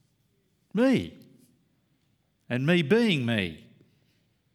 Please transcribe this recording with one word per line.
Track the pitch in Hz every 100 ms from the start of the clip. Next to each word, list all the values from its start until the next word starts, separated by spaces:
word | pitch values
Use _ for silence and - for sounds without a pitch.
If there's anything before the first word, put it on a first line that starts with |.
| _ _ _ _ _ _ _
me | 196 262 196 85 - - _ _ _ _ _ _ _ _ _ _ _ -
and | 123 143
me | 175
being | 139 220 233 156 117
me, | 110 90 78 - _ _ _ _ _ _ _ _